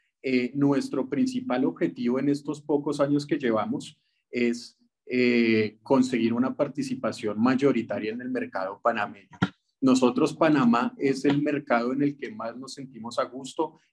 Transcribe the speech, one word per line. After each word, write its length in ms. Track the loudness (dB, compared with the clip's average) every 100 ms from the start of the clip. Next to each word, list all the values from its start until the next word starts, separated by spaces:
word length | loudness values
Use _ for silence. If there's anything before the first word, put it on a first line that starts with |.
| _ _ -2
eh, 260 | 0 0
nuestro 520 | 0 2 2 0 -4 -2
principal 580 | 0 0 0 -2 0 0
objetivo 520 | 0 -4 -2 0 0
en 120 | 0
estos 320 | -2 -4 -8
pocos 360 | -2 -2 0 0
años 280 | 2 2 0
que 100 | -2
llevamos 640 | 0 0 0 -4 -8 -20 _ _ -8
es, 480 | 0 0 0 -8 _ _ _
eh, 720 | -4 2 4 4 4 4 0 -4
conseguir 500 | 0 2 4 2 0
una 240 | 0 -2 0
participación 840 | -4 -4 -6 -4 -6 -4 -4 0
mayoritaria 720 | 2 4 2 2 -2 -4 -4
en 120 | -6
el 80 | -6
mercado 500 | -6 -6 -6 -8 -2
panameño. 460 | -2 0 -4 -8 _ -6 -6 _ _ 0
Nosotros, 500 | 2 4 4 4 0
Panamá, 600 | 2 2 4 4 4 0 -2
es 300 | -2 0 2
el 160 | 2
mercado 500 | 0 -2 0 0 0
en 100 | 0
el 140 | -2 -2
que 140 | -12
más 220 | -8 -10 -10
nos 160 | -14
sentimos 460 | -14 -16 -12 -8 -4
a 60 |
gusto, 560 | -6 -6 -12 -6 -6 -6 _